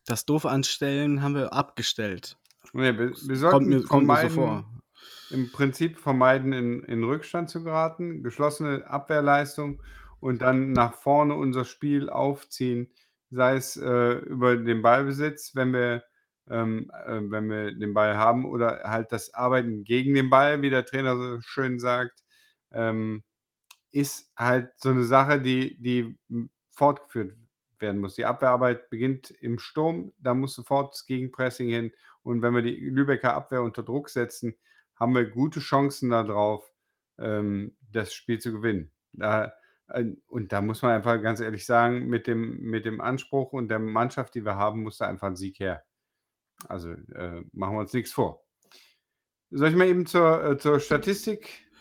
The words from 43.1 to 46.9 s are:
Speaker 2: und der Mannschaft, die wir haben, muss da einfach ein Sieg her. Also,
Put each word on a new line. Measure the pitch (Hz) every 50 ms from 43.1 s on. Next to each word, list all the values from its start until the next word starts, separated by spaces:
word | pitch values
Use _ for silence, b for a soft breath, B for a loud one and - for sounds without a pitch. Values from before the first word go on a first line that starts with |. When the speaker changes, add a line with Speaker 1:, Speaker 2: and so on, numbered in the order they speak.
| 131 131 - - - 139 127 -
Speaker 2:
und | - 131 120 107
der | 113 110
Mannschaft, | 110 110 107 113 120 127 - 143 123 - _
die | 120 104
wir | 107 98
haben, | 98 101 107 110 113 107
muss | 107 - -
da | 110 101
einfach | 98 92 101
ein | 98 92
Sieg | 90 98 95 95 _
her. | 101 95 85 - - _ _ _ _ _ _ _ _ _ _ _ _ _ _ _ - -
Also, | - 90 85 85